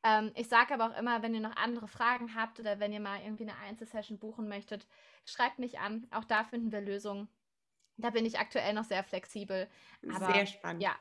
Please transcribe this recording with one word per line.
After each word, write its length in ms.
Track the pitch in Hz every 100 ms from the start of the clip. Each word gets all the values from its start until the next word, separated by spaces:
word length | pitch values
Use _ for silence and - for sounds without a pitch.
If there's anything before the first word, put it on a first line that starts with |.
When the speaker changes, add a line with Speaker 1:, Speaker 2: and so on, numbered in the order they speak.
Speaker 1:
Ähm, 300 | 226 214 214
ich 140 | 220 233
sag 220 | 233 240
aber 160 | 269 226
auch 120 | -
immer, 240 | 233 233
wenn 120 | 226
ihr 60 | 226
noch 160 | 220 -
andere 320 | 226 233 214
Fragen 460 | - 240 247 233
habt 260 | 226 220 -
oder 180 | 220 202
wenn 140 | 208
ihr 80 | 208
mal 200 | 208 196
irgendwie 220 | 202 214
eine 120 | 214 123
Einzelsession 600 | 202 220 220 226 208 208
buchen 300 | 214 226 214
möchtet, 380 | 202 208 208 - - - - -
schreibt 320 | - 247 262
mich 200 | 247 -
an. 280 | 202 220 247
Auch 140 | 220
da 200 | 220 214
finden 280 | 220 240 226
wir 100 | 208
Lösungen. 460 | 202 202 208 202 208 _ _ _ _ _ _ -
Da 140 | 226
bin 160 | 226 226
ich 120 | 226
aktuell 360 | 214 254 180
noch 100 | 214
sehr 180 | 220 190
flexibel. 640 | 196 180 - 214 202 190 190 - - - -
Aber 180 | 185 190
Speaker 2:
Sehr 140 | 190 196
spannend. 360 | - 170 170
Speaker 1:
ja. 120 | 190 -